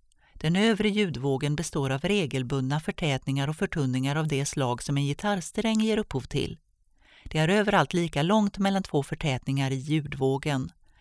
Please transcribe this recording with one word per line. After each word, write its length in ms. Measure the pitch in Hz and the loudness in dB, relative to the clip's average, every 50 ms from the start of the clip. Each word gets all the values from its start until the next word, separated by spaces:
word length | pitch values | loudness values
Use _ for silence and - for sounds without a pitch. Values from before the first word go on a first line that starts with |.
| _ _ _ _ _ _ - | _ _ _ _ _ _ -10
Den 220 | - - 156 175 | -4 0 2 4
övre 320 | 190 208 226 220 185 214 214 | 4 4 4 4 4 2 2
ljudvågen 680 | 196 214 208 180 127 120 131 139 135 131 147 147 147 | 2 2 0 0 0 0 0 0 2 2 0 0 -2
består 340 | 147 160 - - 170 139 131 | -2 -4 -4 -2 -2 0 0
av 100 | 135 135 | -2 -2
regelbundna 800 | - 175 202 208 170 123 135 131 127 120 143 135 127 131 143 156 | 0 0 0 0 0 0 -2 -4 -2 -2 0 0 0 0 -2 -2
förtätningar 680 | - - - - 185 151 135 131 - - 135 139 139 147 | -2 -4 -4 -2 0 0 0 0 -2 -2 -2 0 0 -2
och 80 | 156 | -2
förtunningar 600 | - 202 185 - 156 139 131 123 131 131 139 143 | -2 -4 -2 0 -2 0 0 0 0 0 0 0
av 120 | 156 156 156 | 0 0 0
det 180 | 147 135 143 | 0 -2 -2
slag 360 | - - 147 135 123 123 123 | -2 -2 0 0 0 -2 -2
som 140 | - - 143 | -2 -2 0
en 80 | 139 143 | 0 0
gitarrsträng 760 | 139 143 - - 208 208 185 160 - - - 208 226 220 220 | 0 -2 -2 -2 -2 -2 -2 -4 -4 -4 -2 0 2 2 2
ger 180 | 220 220 214 202 | 2 2 2 0
upphov 220 | 208 - - 135 | -2 -2 -4 -6
till. 380 | 117 - - - - - - - _ _ _ _ _ _ _ _ _ _ - - - | -6 -4 -2 -2 -2 -4 -6 -12 _ _ _ _ _ _ _ _ _ _ -20 -20 -14
Det 140 | - - 156 | -4 0 0
är 100 | 156 165 | 2 4
överallt 440 | 196 214 202 214 202 185 143 - | 2 2 2 4 4 4 2 2
lika 300 | - 170 170 165 - 143 | 2 0 -2 0 0 0
långt 360 | 151 175 208 220 208 196 - 196 | 2 4 4 4 2 2 0 0
mellan 240 | 196 196 196 196 | 0 0 0 0
två 200 | 185 - - 147 | -2 0 -2 -2
förtätningar 680 | 139 - 156 - - 151 131 120 - - 135 139 135 135 | -2 -2 -4 -4 -2 -2 -2 -2 -2 -2 0 0 0 0
i 40 | 135 | -2
ljudvågen. 1000 | 135 131 151 151 160 147 143 - 139 135 135 135 135 - 151 143 131 131 - - _ _ - _ _ | -2 -2 0 0 0 0 -4 -4 0 0 0 0 0 0 -2 -2 -2 -4 -6 -10 _ _ -20 _ _